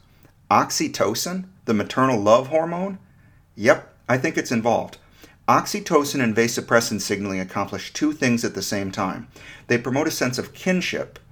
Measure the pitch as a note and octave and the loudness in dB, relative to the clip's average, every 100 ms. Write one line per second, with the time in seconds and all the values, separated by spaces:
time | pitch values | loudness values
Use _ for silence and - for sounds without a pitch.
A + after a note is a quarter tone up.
0 | _ _ - _ - G#2 D3 - D3+ - | _ _ -20 _ 2 2 2 -2 -4 -2
1 | G2+ A2+ F3 F#3 F#3 - - G#2+ G2+ - | -2 -2 -6 -8 -10 -12 -2 -2 0 0
2 | C3 A#2 G2+ A#2+ C3 D#3 E3 E3+ G3 F#3+ | 2 2 6 4 4 -2 -2 -4 -6 -8
3 | - _ _ _ _ - G#2+ D#3+ - _ | -16 _ _ _ _ -2 2 2 2 _
4 | - B2+ D#3 D#3 - A#2 A#2 G2+ F#2 - | -2 0 0 -2 -2 0 2 2 0 -12
5 | _ _ - _ - C3 E3+ G#3 G3 D#3+ | _ _ -20 _ 2 2 2 -6 2 2
6 | C#3+ C#3+ A#2+ G#2+ A#2 - - A#2 A#2 G#2 | 2 0 0 2 2 0 2 2 4 -4
7 | - G2+ G2+ F#2+ F#2 G#2 G2+ F#2+ - - | -2 -4 -2 -4 -4 -4 -4 -6 -8 -2
8 | D3+ D3 C3 A#2 A2 F#2+ F#2 G#2 G2 F#2+ | -2 0 0 2 0 -4 -4 -4 -4 -4
9 | F#2+ E2+ - - - - - A#2 B2 C3+ | -4 -6 -12 -20 -20 -14 -2 -2 0 0
10 | D#3+ D#3+ C3 C3 G2 - - F#3 - - | 0 0 -2 -2 -8 -6 -2 0 -2 -4
11 | - - - | -8 -12 -20